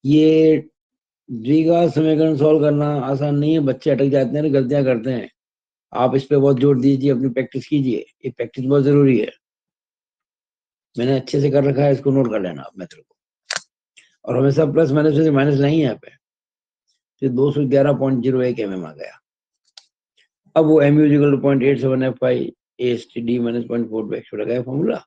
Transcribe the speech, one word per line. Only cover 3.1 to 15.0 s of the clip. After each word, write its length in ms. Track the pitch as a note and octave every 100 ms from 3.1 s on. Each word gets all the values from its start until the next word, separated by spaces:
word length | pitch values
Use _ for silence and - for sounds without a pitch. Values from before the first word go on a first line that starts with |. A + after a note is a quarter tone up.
| C#3 D3 C#3+
नहीं 160 | D3
है, 80 | D#3+
बच्चे 300 | C#3 B2+ D#3
अटक 180 | B2+ C#3
जाते 280 | C#3 A#2+ C#3+
हैं, 140 | D3+
गलतियां 300 | C3+ B2 C#3+
करते 280 | C3 A#2+ A#2+
हैं। 160 | B2 - _ _ _ _ _ _
आप 220 | A2 B2 C3+
इस 80 |
पे 120 | - C#3+
बहुत 240 | C#3 C3
जोर 200 | C#3+ C3
दीजिए, 300 | C3+ C3+ C#3+
अपनी 180 | B2 C3
practice 360 | A#2+ B2 C3 -
कीजिए, 380 | D3+ C3 A2 - _
ये 60 | C3
practice 340 | - A#2 -
बहुत 200 | B2+ C#3+
जरूरी 340 | C#3 C#3+ C#3 A#2
है। 120 | G#2+ - _ _ _ _ _ _ _ _ _ _ _ _ _ _ _ -
मैंने 200 | B2 C#3
अच्छे 240 | - D3
से 100 | C#3
कर 140 | C#3
रखा 200 | C#3 C3
है, 80 | C#3+
इसको 180 | C3+ C#3
note 200 | C3+ A#2+
कर 100 | G#2+
लेना 220 | F#2 C#2+
आप 160 | C#2 G2
method 220 | F2 -
को, 160 | _ _ _ _ _ - _ _ _ _ _ _
और 120 | - B2
हमेशा 280 | C#3 C#3 D3+
plus 180 | D3+ D#3+
माइनस 240 | D3